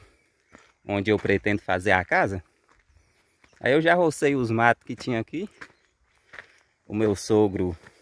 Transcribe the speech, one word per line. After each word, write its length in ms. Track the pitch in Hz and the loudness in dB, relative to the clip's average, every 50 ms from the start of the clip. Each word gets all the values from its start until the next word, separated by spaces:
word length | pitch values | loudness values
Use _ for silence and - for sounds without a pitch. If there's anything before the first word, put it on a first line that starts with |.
| - _ _ _ _ _ _ _ _ _ _ - _ _ _ _ _ - | -20 _ _ _ _ _ _ _ _ _ _ -20 _ _ _ _ _ -4
onde 220 | 101 101 98 107 | -4 -2 0 0
eu 80 | 104 98 | 0 0
pretendo 420 | - 101 101 95 - 107 104 101 | 0 0 -2 0 0 -2 -2 -2
fazer 300 | - - 92 92 87 104 | -2 -4 -4 -2 0 2
a 120 | 95 92 | 0 0
casa. 400 | 90 - 160 185 170 107 98 87 - _ _ _ _ _ _ _ _ _ _ _ _ _ _ _ _ _ _ _ _ _ _ - | 0 0 0 0 0 -2 -4 -8 -10 _ _ _ _ _ _ _ _ _ _ _ _ _ _ _ _ _ _ _ _ _ _ -4
Aí 120 | - 120 135 | -2 0 2
eu 80 | 160 | 2
já 120 | 160 165 170 | 2 2 2
rocei 400 | 180 175 156 143 - 160 143 143 | 2 2 0 0 0 0 0 0
os 160 | 135 123 113 | 0 -2 -2
matos 340 | 113 113 117 120 113 _ _ | 0 2 4 4 2 _ _
que 120 | - 123 | -14 -12
tinha 240 | - - 127 123 113 | -10 -6 -6 -4 -4
aqui. 280 | 110 _ - 151 208 - _ - - - _ _ _ _ _ _ _ _ _ _ _ _ - - - _ _ _ _ _ _ _ _ | -6 _ -8 -10 -10 -10 _ -18 -20 -20 _ _ _ _ _ _ _ _ _ _ _ _ -20 -20 -20 _ _ _ _ _ _ _ _
O 80 | - 104 | -8 -4
meu 200 | 104 110 107 98 | 0 0 0 0
sogro 600 | 98 - - 110 107 107 98 92 95 92 90 85 - - - _ _ | -2 -2 2 2 4 4 2 0 -2 -4 -4 -6 -8 -14 -20 _ _